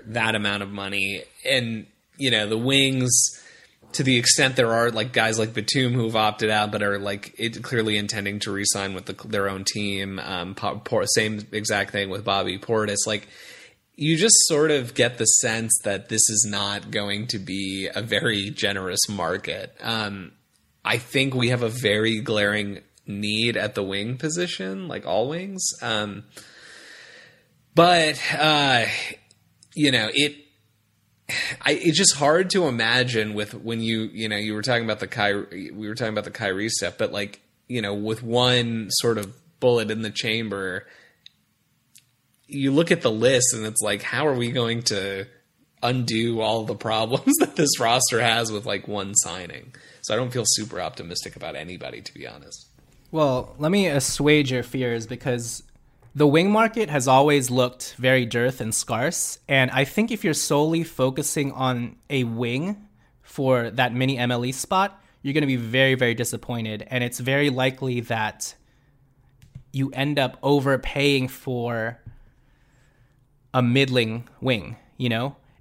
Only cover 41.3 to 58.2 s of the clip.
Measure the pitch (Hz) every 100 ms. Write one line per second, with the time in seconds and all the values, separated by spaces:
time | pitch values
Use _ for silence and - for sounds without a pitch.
41.3 | _ _ _ _ _ _ - _ _ _
42.3 | _ _ 143 135 139 170 165 123 110 120
43.3 | 131 117 113 110 107 107 101 - 123 151
44.3 | 127 120 127 117 117 120 101 98 98 98
45.3 | _ _ _ _ _ 120 131 120 110 117
46.3 | 113 110 113 110 107 110 110 113 135 -
47.3 | 285 262 - 147 - 117 127 127 117 117
48.3 | 113 113 104 104 101 98 101 98 101 87
49.3 | 90 87 73 - - - - - 110 127
50.3 | 123 104 - 107 90 80 - 85 87 -
51.3 | - 80 71 80 90 65 55 - - 64
52.3 | 60 69 - - _ _ _ _ - 143
53.3 | 127 - - 151 202 185 143 135 - 147
54.3 | 151 135 127 117 135 123 117 110 123 143
55.3 | 123 113 - - _ _ _ - - 147
56.3 | 156 190 208 220 226 202 147 127 131 147
57.3 | 143 123 123 123 - - - 127 131